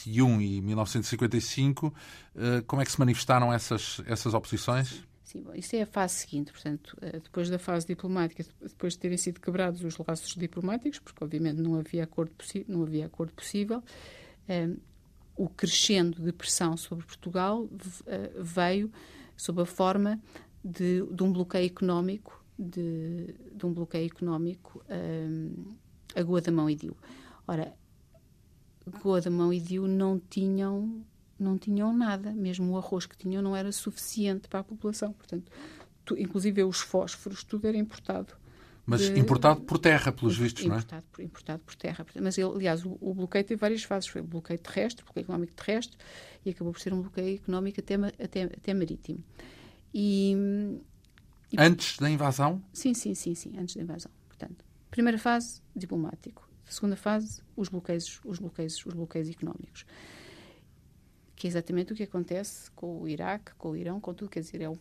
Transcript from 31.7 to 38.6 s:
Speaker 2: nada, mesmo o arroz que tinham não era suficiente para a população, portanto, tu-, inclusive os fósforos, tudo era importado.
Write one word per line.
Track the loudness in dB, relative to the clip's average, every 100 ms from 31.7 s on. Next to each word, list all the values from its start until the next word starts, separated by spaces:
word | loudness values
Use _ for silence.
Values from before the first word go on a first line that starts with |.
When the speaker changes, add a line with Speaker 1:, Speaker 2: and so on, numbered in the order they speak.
| 2 4 4
Speaker 2:
nada, | 2 0 -4
mesmo | -2 -2 0 0
o | 0
arroz | -2 -4 -4
que | -8
tinham | -4 0
não | 0 0
era | -2
suficiente | -4 -6 -8 -6 0 0 0 -2
para | -6
a |
população, | -6 -6 -4 -2 -4
portanto, | -6 -8 -8 -8 -18 -18 -18 -20 -16
tu-, | -6 -2
inclusive | 0 2 2 4
os | 4 2
fósforos, | 2 2 2 -4 -10 -10
tudo | -6 -2 0
era | 2
importado. | 0 -4 -4 -4 -4 -12 -20 -20